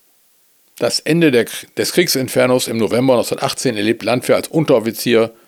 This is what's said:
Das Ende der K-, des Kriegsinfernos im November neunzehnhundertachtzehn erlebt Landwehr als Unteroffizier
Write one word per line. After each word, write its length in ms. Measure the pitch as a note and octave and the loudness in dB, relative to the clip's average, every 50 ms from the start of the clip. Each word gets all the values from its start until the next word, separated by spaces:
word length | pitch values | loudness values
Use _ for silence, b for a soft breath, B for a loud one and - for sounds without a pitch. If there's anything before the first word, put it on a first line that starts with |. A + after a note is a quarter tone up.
| _ _ _ _ _ _ _ _ _ _ _ _ _ _ _ - | _ _ _ _ _ _ _ _ _ _ _ _ _ _ _ -4
Das 200 | - A#2 - - | -4 -2 -2 -4
Ende 320 | - - D#3+ E3+ E3 D3+ | -2 0 2 2 4 4
der 140 | B2+ A#2 A2 | 4 2 2
K-, 220 | - - - - - _ | 0 -4 -12 -14 -10 _
des 160 | - G#2 - - | -6 -4 -2 0
Kriegsinfernos 760 | - F#3 - - C3+ C3 A2+ - C3 B2+ B2+ B2+ B2+ - | 0 0 0 0 -2 -4 -2 0 0 2 2 2 0 0
im 120 | - A#2 A2+ | -2 -2 -2
November 360 | A2 F#2+ G#2+ A#2 C3 C3+ B2+ | -2 0 0 2 2 4 2
neunzehnhundertachtzehn 640 | A#2 G2 - - - C#3+ C3+ - - - C3+ A2+ | 2 0 -2 -4 -4 -4 -4 -4 -4 -4 -2 -2
erlebt 260 | G#2 G#2 A2+ A2+ - F#2+ | 0 -2 -2 -2 -2 -2
Landwehr 340 | G#2+ A#2+ B2+ - - A#2+ | -2 -2 -2 0 0 0
als 120 | F#2 - - | 0 0 -2
Unteroffizier 840 | - E3 E3 - C#3 A2+ G#2+ A2+ A2 - - B2 A#2 A2 A2+ A2+ b b b | -2 -2 2 2 2 2 2 -2 -6 -4 -2 2 2 2 2 0 b b b